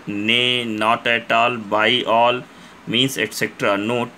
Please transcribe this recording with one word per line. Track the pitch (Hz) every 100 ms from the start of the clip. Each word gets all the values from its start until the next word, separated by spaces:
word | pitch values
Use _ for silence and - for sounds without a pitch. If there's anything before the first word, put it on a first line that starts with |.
| -
nay, | 104 107 120 123 123 117
not | 107 110 117 123
at | 117 113
all, | 117 120 120
by | 101 107 110 123 -
all | 113 120 123 - - - - -
means, | 113 135 -
et | 107
cetera. | - 110 - 120 101
Note, | 107 120 120